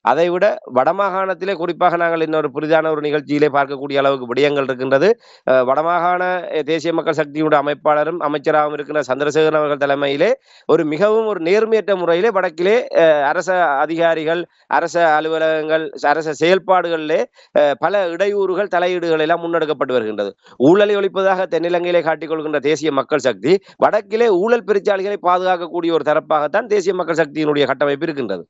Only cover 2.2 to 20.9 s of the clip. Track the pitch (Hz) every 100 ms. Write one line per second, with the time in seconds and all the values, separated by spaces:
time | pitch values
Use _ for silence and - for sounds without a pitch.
2.2 | 160 156 151 131 151 160 160 156 147 147
3.2 | 139 147 147 139 139 139 139 139 139 139
4.2 | 123 123 143 143 135 127 131 135 170 233
5.2 | _ - - 131 123 135 160 175 170 180
6.2 | 180 180 170 156 143 160 165 165 156 156
7.2 | 151 143 156 151 139 139 156 151 151 170
8.2 | 151 147 143 151 151 147 143 151 139 131
9.2 | 147 156 156 156 151 143 143 139 143 143
10.2 | 185 254 _ - _ 156 156 151 202 220
11.2 | 220 202 160 202 220 220 208 196 170 170
12.2 | 214 190 185 156 180 220 - - 165 151
13.2 | 143 160 165 185 165 139 151 165 170 160
14.2 | 156 170 170 _ _ 143 165 170 170 151
15.2 | 156 160 160 160 156 160 156 - 139 143
16.2 | 151 143 160 190 165 185 175 165 156 156
17.2 | 247 _ _ - 147 139 160 202 185 170
18.2 | 202 202 190 180 208 180 180 180 170 160
19.2 | 156 170 170 170 156 147 139 127 110 104
20.2 | 101 - _ - 131 190 208